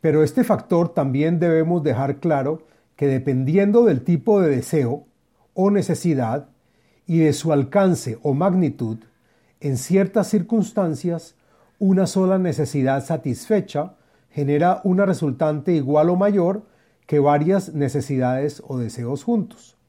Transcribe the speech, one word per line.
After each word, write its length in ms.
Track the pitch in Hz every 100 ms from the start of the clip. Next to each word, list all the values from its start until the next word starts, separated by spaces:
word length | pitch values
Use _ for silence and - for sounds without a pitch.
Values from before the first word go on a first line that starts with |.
Pero 220 | 160 151
este 200 | 151 -
factor 460 | 233 202 - 175 170
también 500 | - 135 131 156 170
debemos 440 | 175 160 160 175
dejar 360 | 147 123 139 143
claro 440 | 175 143 135 156 - _ _ _
que 100 | 143
dependiendo 800 | 135 131 127 131 175 202 220 240
del 180 | 135
tipo 380 | - 170 - 208
de 80 | 170
deseo 560 | 131 - 160 123 143 - _ _ _ _
o 160 | - 196
necesidad 800 | 202 202 160 175 139 117 135 - _ _ _ _ _ -
y 140 | 165
de 140 | 156
su 200 | 143 160
alcance 640 | 147 135 202 190 165 - 113
o 100 | 151
magnitud, 640 | 139 185 185 160 - 113 113 - _ _ _ _ _
en 180 | 147 131
ciertas 500 | - 196 196 220 190
circunstancias, 1080 | 214 170 226 190 - 180 151 180 170 - _ _ _ _ _
una 300 | 190 190 185
sola 300 | 190 185 190
necesidad 680 | 180 151 143 147 131 170 170
satisfecha 920 | 160 143 120 - 214 - 147 165 - _ _ _
genera 520 | - 139 147 175 190
una 220 | 190 180 196
resultante 680 | 170 151 127 156 151 160
igual 360 | 170 131 147 160
o 60 | 180
mayor 480 | 202 202 175 202 - _ _ _ -
que 140 | 151
varias 540 | 143 147 156 190 190
necesidades 920 | 151 143 143 127 131 123 131 147 143 -
o 100 | 131
deseos 460 | 113 113 117 139
juntos. 540 | - 233 - - - _